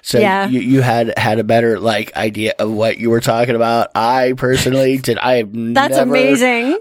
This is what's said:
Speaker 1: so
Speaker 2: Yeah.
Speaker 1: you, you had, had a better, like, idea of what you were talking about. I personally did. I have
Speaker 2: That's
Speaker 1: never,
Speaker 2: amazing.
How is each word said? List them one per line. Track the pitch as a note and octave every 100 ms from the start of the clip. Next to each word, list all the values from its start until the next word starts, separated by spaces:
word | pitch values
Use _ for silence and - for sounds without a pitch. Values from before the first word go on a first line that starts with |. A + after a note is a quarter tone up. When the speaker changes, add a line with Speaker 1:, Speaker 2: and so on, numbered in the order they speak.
Speaker 1:
so | - B2
Speaker 2:
Yeah. | G3+ F#3+ G3
Speaker 1:
you, | B2+
you | G#2+ C3+
had, | B2+ A#2 A#2 -
had | A2 A2
a |
better, | A2 A#2 A#2 G#2
like, | A2 G#2+ G#2+ -
idea | A2 G#2 G#2+ -
of | G#2+
what | G#2+ A2 -
you | A2+
were | A#2
talking | B2+ A#2 A#2+ A2+
about. | A2+ A#2 - -
I | A2+ C3 B2+ C3
personally | B2+ B2+ B2+ C3+ C3 C3
did. | B2+ A2+
I | B2 B2
have | G#2+
Speaker 2:
That's | A2 A2+ E3+ C#4+ C4+
Speaker 1:
never, | B3+
Speaker 2:
amazing. | C4 C4 C#4 B3+ A#3+ B3 F#4+